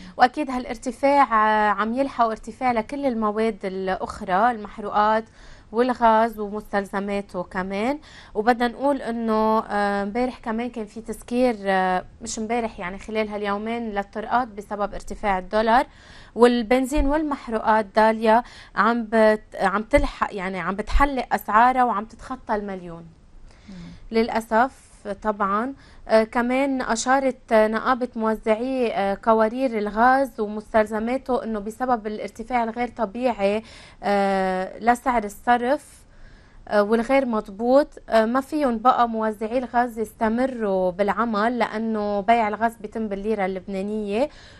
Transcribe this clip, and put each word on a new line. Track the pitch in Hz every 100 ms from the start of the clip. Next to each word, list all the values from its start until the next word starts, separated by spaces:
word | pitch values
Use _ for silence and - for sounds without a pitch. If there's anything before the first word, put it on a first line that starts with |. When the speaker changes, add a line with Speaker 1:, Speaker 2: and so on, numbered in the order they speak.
| - -
Speaker 1:
وأكيد | 247 302 277
هالارتفاع، | 247 233 233 254 226 277 285
آه، | 247 220 214 214 214
عم | 196 220
يلحق | 247 269 - 226
ارتفاع | 220 - - 254
لكل | 233 220 285 277
المواد | 226 214 208 226 202
الأخرى، | 196 190 190 190 - - 202 180 240
المحروقات | 226 202 - 202 208 208 220 226 - - - -
والغاز | 220 254 240 226 220 233 214
ومستلزماته | 208 214 208 202 196 196 202 202 202 180
كمان. | 175 190 190 196 240 302 - - -
وبدنا | - 214 240 240
نقول | 208 277 269
إنه، | 240 233 226 220 220 220
آه، | - 202 202 202
امبارح | 202 233 247 -
كمان | - 220 247
كان | 240 214
في | 226
تسكير، | 220 220 - 240 254 214
آه، | 196 190 185 185 - -
مش | 226 -
امبارح، | 220 240 226 -
يعني | 180 196
خلال | - 220 214
هاليومين، | 208 202 202 220 233 226
للطرقات | 202 202 220 220 240 247
بسبب | 208 202 208 202
ارتفاع | 175 - 196 208 185
الدولار. | 185 214 226 240 302 - - - - 214
والبنزين | 240 240 214 254 254 302 277
والمحروقات، | 311 302 277 - 220 - 220 202 220
داليا، | 220 220 220 226 - - - -
عم | 214 240 214
بت-، | 226 220 214 - -
عم | 185 196
تلحق، | 220 285 285 - - 202
يعني | 185 190
عم | 165 196
بتحلق | 208 - 285 254 -
أسعارها | 208 - 214 247 254
وعم | 247 202 220
تتخطى | - - 254 - 214
المليون. | 202 190 175 165 165 165 - - - - -
Speaker 2:
مم. | 185 170 - -
Speaker 1:
للأسف | 226 226 226 226 220 262 - - - 208 196
طبعًا. | 214 208 196 202 254 277 - - -
آه، | 220
كمان | 220 247 240 254 277 262
أشارت، | - 226 254 269 269 247 -
آه، | 220 214
نقابة | 220 233 247 247 226
موزعي، | 220 220 226 214 262 262 226
آه، | - 196 196
قوارير | 233 220 220 247 269 220
الغاز | 208 208 247 269 269 -
ومستلزماته | 208 214 208 220 214 220 226 262 262 247
إنه | 226 214
بسبب | 202 220 254 240 214
الارتفاع | 214 202 - 226 247
الغير | 226 240 240
طبيعي، | 233 214 233 254 202 196 214 220 - - -
آه، | - 202 196 190 190 185 185 -
لسعر | 220 240 262 240
الصرف، | 208 - - 240 240 294 - - - - - - - - -
آه، | 208
والغير | 208 226 226 269 254
مضبوط، | 214 208 196 233 269 294 - -
آه، | 226 220
ما | 254
فيهم | 269 302 277 226
بقى | 254 240 233
موزعي | 220 220 214 220 254
الغاز | 240 240 247 220
يستمروا | 214 - 214 233 262 240 208 190 185
بالعمل، | 180 202 185 233 202 226 240
لأنه | 208 220 226 214 208 202
بيع | 196 233 208
الغاز | 208 233 233
بيتم | 208 226 220
بالليرة | 196 208 208 190
اللبنانية | 190 190 190 202 214 208 208 302 - -